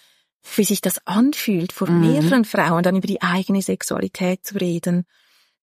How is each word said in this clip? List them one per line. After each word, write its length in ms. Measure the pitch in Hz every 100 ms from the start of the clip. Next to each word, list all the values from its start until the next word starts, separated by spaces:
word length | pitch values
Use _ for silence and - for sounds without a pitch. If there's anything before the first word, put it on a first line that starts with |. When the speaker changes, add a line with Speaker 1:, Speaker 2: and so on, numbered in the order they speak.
| _ _ _ _ - -
Speaker 1:
wie 80 | 196
sich 160 | 202
das 240 | 185 - -
anfühlt, 640 | 196 269 - - 180 175
vor 180 | - 180
Speaker 2:
Mhm. 120 | 170
Speaker 1:
mehreren 440 | 160 151 160 262 214
Frauen 380 | 196 160 170
dann 120 | 180 190
über 100 | 190
die 140 | 190
eigene 400 | 180 180 190 196
Sexualität 840 | 190 190 - - 190 - 180 185 -
zu 100 | 202
reden, 500 | 180 170 180 175 175 _ _ _ _ _